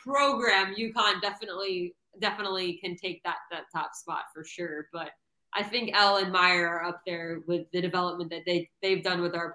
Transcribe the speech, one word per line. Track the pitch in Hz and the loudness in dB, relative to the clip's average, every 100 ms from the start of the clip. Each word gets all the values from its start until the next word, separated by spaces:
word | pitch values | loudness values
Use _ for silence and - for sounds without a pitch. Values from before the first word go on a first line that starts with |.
program, | 247 277 277 233 233 190 190 202 | -2 4 4 4 4 4 4 -2
UConn | 226 226 208 190 | -2 2 2 2
definitely, | 202 196 208 185 196 185 175 - _ 202 | -2 -4 -8 -6 -4 -4 -4 -8 _ -4
definitely | 208 202 202 190 180 170 | -2 -2 -4 -2 -4 -4
can | 185 170 | -8 -6
take | 185 165 | -8 -6
that, | 175 165 - | -6 -6 -8
that | 170 - | -12 -8
top | 165 147 | -6 -6
spot | - - 160 - | -8 -8 -8 -8
for | 156 | -14
sure. | 160 - 175 151 156 | -14 -8 -8 -8 -10
But | 170 156 - _ _ _ | -10 -12 -14 _ _ _
I | 202 | -4
think | 208 240 226 | -2 -2 2
Elle | 208 202 196 | 6 6 6
and | 185 | 4
Meyer | 185 180 175 170 | 4 6 6 2
are | 170 | 0
up | 175 175 185 | -4 -6 -6
there | 170 165 165 160 | -6 -6 -6 -2
with | 175 170 | -4 -2
the | 180 | -2
development | 180 180 180 175 170 | 0 0 0 -2 -8
that | 165 180 | -6 0
they, | 175 170 _ | 0 -2 _
they've | 190 190 | 0 2
done | 180 180 | 2 0
with | 175 | 0
our | 170 170 | -2 -4